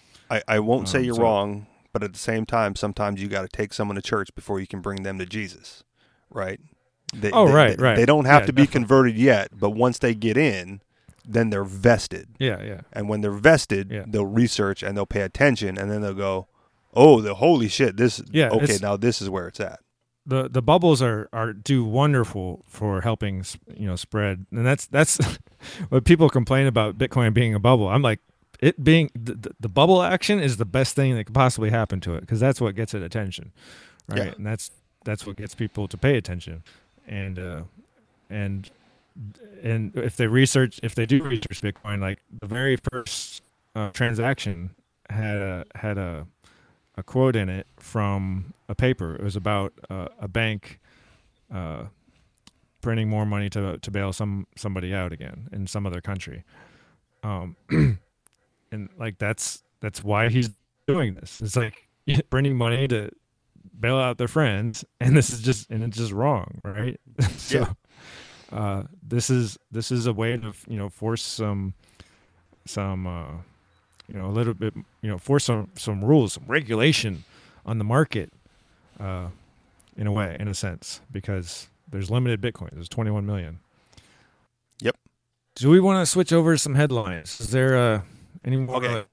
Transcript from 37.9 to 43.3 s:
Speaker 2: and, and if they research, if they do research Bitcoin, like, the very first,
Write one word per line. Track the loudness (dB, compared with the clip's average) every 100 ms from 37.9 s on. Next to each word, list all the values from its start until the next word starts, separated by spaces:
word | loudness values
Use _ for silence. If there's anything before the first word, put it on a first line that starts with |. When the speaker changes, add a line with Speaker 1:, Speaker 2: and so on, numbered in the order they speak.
| _ _ _ -12
Speaker 2:
and, | -6 -6 -6 -10 _ _ _ _ -16 -16 -16 -20 -10
and | -4 -2 -4 -4
if | -6 -2
they | 2
research, | 4 4 4 2 -2
if | -6
they | -4 2
do | 2
research | 2 -4 -6 -8
Bitcoin, | -8 -8 -8 -6
like, | -4 -6 _ -16
the | -10
very | -4 0 0 -2
first, | -10 -8 -10 -10